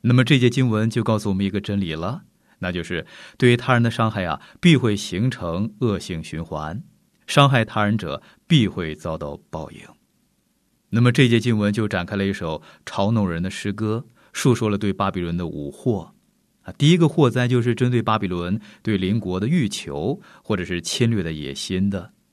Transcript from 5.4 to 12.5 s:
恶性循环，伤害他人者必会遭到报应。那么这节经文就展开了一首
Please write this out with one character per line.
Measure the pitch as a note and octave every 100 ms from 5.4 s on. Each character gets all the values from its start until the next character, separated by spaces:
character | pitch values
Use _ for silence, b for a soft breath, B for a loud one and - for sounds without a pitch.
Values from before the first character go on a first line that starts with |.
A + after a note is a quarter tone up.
| F2 E2+ A2 -
恶 | A#2+ F#2+
性 | - E2
循 | D#2 D#2
环， | E2 D#2 D2+ G2+ - _ _ _ -
伤 | - C#3
害 | C3
他 | A2 G#2+
人 | G#2 A2
者 | F2 C#2 b b _
必 | D#3+ G2+
会 | G2 D#2+
遭 | D2+ F2 D#2+
到 | D2 C#2+ _
报 | D#2+ D2+
应。 | - - _ _ _ _ _ _ _ _ _ _
那 | A2
么 | B2
这 | A#2+ B2+
节 | A#2
经 | A#2 A2
文 | G#2
就 | G#2 G#2
展 | F#2+
开 | F2 G2+
了 | G2
一 |
首 | G2 E2